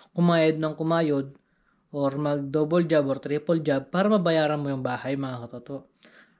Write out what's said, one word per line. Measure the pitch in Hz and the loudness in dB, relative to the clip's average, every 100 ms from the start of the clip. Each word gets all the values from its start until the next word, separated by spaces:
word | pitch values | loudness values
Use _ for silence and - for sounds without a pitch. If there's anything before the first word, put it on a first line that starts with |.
| _ | _
kumayod | - 170 170 160 156 | 0 4 4 4 2
ng | 156 151 | -2 -4
kumayod, | 160 165 160 139 139 - _ _ _ _ _ 143 | 0 0 2 0 -2 -10 _ _ _ _ _ -4
or | 139 135 | -2 -2
mag-double | 147 147 139 147 151 175 | -2 -2 -2 -2 2 2
job | 165 156 139 | 2 2 2
or | 127 | -2
triple | 139 147 147 165 | -4 -6 0 0
job | 151 135 139 | 2 0 0
para | 175 202 | 0 2
mabayaran | 214 170 160 151 151 | 2 2 2 2 0
mo | 143 | -2
yung | 135 | -4
bahay, | 127 123 131 139 | -4 -4 -4 -4
mga | 135 123 117 | -6 -8 -10
katoto. | 123 - 139 - _ - - _ _ | -14 -12 -14 -14 _ -20 -20 _ _